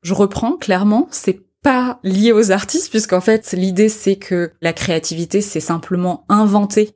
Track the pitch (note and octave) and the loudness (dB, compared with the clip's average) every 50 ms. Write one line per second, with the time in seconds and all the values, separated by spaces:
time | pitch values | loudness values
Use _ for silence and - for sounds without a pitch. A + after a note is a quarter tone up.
0 | _ - G3 G3 G3+ G3 G3+ - A#3 A#3 F4 E4+ - - F#3 F#3 G3+ G#3 G#3+ A#3 | _ -4 0 0 0 0 0 -4 -4 -4 -4 -4 -2 -2 0 2 2 2 2 2
1 | E4+ - - - - G3 F#3 - _ _ _ _ - C#4+ C4 B3+ B3 B3+ - - | 0 -2 -4 -4 -2 -2 -4 -4 _ _ _ _ 0 0 2 2 0 -2 -6 -6
2 | - F#3+ F#3+ F#3+ G#3 A#3 A3 G#3+ A3+ G3 F#3+ G3+ - - - E4 F#4 - - A3 | -4 -2 0 2 4 4 4 4 4 4 2 0 0 -2 -4 -4 -4 0 -2 -2
3 | G#3+ - G#3+ F3+ F3+ A3+ A3 A3 - - - F#3 F#3 F#3+ F#3 F#3 G#3+ A3 G#3+ - | 0 2 0 0 4 2 2 2 0 -4 -4 -2 -2 0 2 2 2 2 2 0
4 | - G3 G3 G3 - - F#3 F3 F3 E3 _ _ - E3 E3 - - - E3+ D#3+ | -2 -2 -2 -2 -4 -4 -2 -2 -2 -4 _ _ -6 -6 -4 -4 -4 -2 -2 -2
5 | D#3+ - E3 E3 E3+ E3 - G3+ G3+ G3+ - D#3 - - E3+ E3 - - F#3 F3 | -4 -4 -6 -6 -6 -2 -2 -2 -2 -2 -4 -6 -4 -4 -4 -6 -4 -4 -4 -2
6 | F3+ F3+ E3+ - _ - G#3 G#3 G#3+ G#3 G3 G#3 G3+ G3+ - A3 G#3+ G#3+ _ | -2 -2 -4 -6 _ 0 2 2 4 4 4 2 0 2 2 0 0 0 _